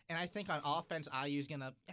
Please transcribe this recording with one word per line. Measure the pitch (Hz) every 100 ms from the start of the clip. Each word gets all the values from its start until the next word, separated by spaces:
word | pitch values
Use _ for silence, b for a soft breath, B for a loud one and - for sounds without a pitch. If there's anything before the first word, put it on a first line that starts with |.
| b
And | 165
I | 180
think | 208 196
on | 151
offense, | 143 160 - 165 143
I | 131 143
U's | 143 139
gonna, | 147 131 131 -